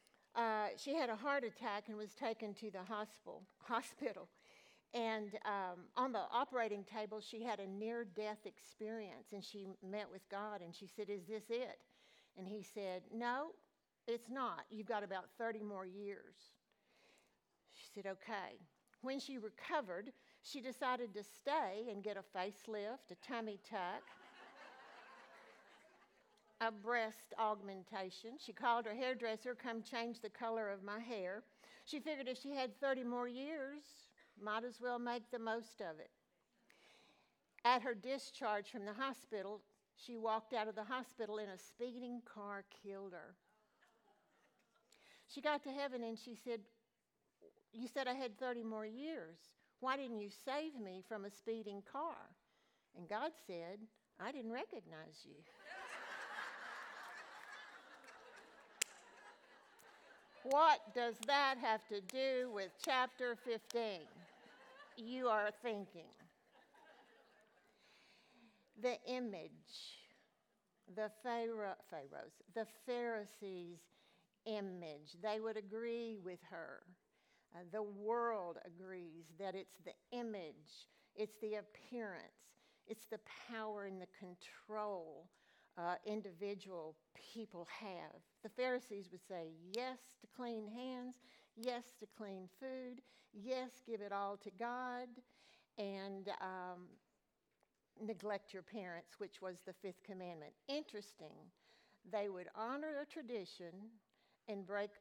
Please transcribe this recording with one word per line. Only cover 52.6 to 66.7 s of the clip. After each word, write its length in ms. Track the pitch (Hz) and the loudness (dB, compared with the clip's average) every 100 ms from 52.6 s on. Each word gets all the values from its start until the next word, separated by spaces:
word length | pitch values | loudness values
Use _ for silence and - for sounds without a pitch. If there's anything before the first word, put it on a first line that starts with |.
| _ _ _ 180 | _ _ _ -12
And 120 | 170 | -2
God 220 | 208 302 311 - | 0 0 -2 -6
said, 400 | 175 170 208 220 _ _ - | -4 -4 -6 -10 _ _ -6
"I 140 | 202 | -4
didn't 200 | 285 226 | -2 -2
recognize 720 | 233 427 302 165 160 160 160 | -2 -2 -6 -10 -10 -12 -14
you." 120 | - 143 | -16 -16
<laughs> 80 | - - - 381 - - - - - - - - - - - - - - - - - - - - - - - - - - - - - - - - - - - - - - - - - - - - - - 254 | -18 -16 -10 -8 -6 -6 -6 -6 -4 -4 -4 -4 -6 -6 -8 -8 -8 -10 -10 -12 -10 -10 -12 -14 -16 -16 -16 -14 -14 -16 -16 -18 -18 -4 -4 -4 -18 -16 -16 -18 -20 -20 -20 -20 -20 -20 -20 -20 -20 -6 8
What 300 | 277 320 294 - | 12 12 12 8
does 200 | 247 240 208 - | 2 2 4 6
that 300 | 285 277 262 | 8 10 8
have 320 | 240 220 - | 6 6 4
to 140 | 208 | -2
do 480 | 185 262 269 254 254 | 0 2 4 6 4
with 160 | 208 190 - | 2 -2 0
chapter 500 | - 254 254 - 247 | 4 6 6 4 0
fifteen? 720 | 226 - 226 - 233 226 185 151 - 175 - - - - - - | 0 0 0 2 2 2 0 -6 -14 -18 -18 -20 -18 -18 -16 -14
You 320 | - 226 254 254 | -10 -4 4 8
are 200 | 214 208 214 | 8 8 4
thinking. 500 | 240 208 190 170 156 - - _ _ - - | 2 2 0 -8 -14 -16 -20 _ _ -20 -20